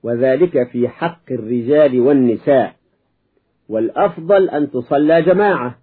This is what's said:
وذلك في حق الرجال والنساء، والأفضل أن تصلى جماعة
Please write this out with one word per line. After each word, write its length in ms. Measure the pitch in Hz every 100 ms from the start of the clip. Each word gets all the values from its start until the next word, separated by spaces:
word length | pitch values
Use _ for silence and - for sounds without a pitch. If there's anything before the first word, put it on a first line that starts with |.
وذلك 640 | 117 120 131 135 175 143 120
في 200 | 123 120
حق 440 | - 170 170 _
الرجال 680 | 127 110 123 117 147 151 127
والنساء، 760 | 120 143 123 110 - 135 101 _ _ _ _ _ _ _ _ _ _
والأفضل 800 | 107 113 - 190 170 165 196 190
أن 200 | 147 143
تصلى 520 | 127 120 143 151 165
جماعة 560 | 160 185 208 160 123 120